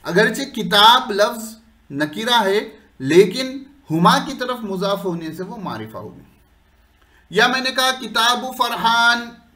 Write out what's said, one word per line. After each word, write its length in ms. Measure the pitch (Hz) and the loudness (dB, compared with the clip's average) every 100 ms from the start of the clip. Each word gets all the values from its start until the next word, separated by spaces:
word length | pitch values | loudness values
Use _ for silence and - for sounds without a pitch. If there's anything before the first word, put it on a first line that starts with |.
अगरचे 400 | - 175 226 226 269 | 0 2 2 0 -8
किताब 640 | 233 175 202 220 254 233 | -6 0 6 6 6 2
लफ्ज़ 340 | 196 220 233 - - _ _ _ | 0 0 -2 -14 -18 _ _ _
नकीरा 460 | 143 151 190 226 240 | -6 -4 -4 0 0
है 220 | 190 202 - - _ _ | 2 0 -2 -16 _ _
लेकिन 640 | 131 165 208 254 262 277 - _ - | 4 6 6 2 -8 -10 -16 _ -4
हुमा 280 | 160 196 269 | 2 4 4
की 140 | 285 | -2
तरफ 260 | 262 254 240 | -8 -6 -6
मुजाफ 420 | 208 190 196 196 | -6 -4 -4 -2
होने 260 | 180 170 160 | -4 -6 -8
से 100 | 160 | -10
वो 140 | 185 233 | -12 -10
मारिफा 400 | 165 113 110 92 | -10 -10 -12 -14
हो 100 | 92 | -16
गई। 180 | 87 - _ _ _ _ _ _ _ _ _ _ | -18 -20 _ _ _ _ _ _ _ _ _ _
या 160 | 180 247 | 0 0
मैंने 220 | 254 254 | 0 -4
कहा 200 | 254 262 | -2 -2
किताबु 580 | 254 226 233 233 240 254 | -2 -4 0 0 0 -4
फरहान 720 | - 240 226 226 233 233 240 233 - _ | -4 -4 0 0 4 2 2 -6 -18 _